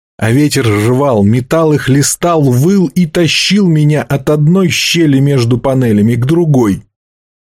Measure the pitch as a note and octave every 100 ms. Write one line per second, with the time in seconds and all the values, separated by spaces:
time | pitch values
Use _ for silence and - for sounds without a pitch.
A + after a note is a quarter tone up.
0 | _ - G#2+ B2+ D3 C#3 A#2+ G#2 A2 B2+
1 | C#3+ A2+ G2+ B2 B2 D#3+ D#3+ C#3+ C3 C3+
2 | C3+ - F3 E3 C#3 B2 D#3+ G3 F3 -
3 | E3 F3+ D#3+ - - G3 F#3+ D#3 D3 D3+
4 | - C#3 C#3+ D3+ D3 F#3 F3+ - - E3+
5 | D#3+ C3+ C#3+ C#3 A#2 B2 C3+ C3 B2 G#2
6 | G#2+ A#2+ B2+ E3 E3 C3 A2 F#2 - _
7 | _ _ _ _ _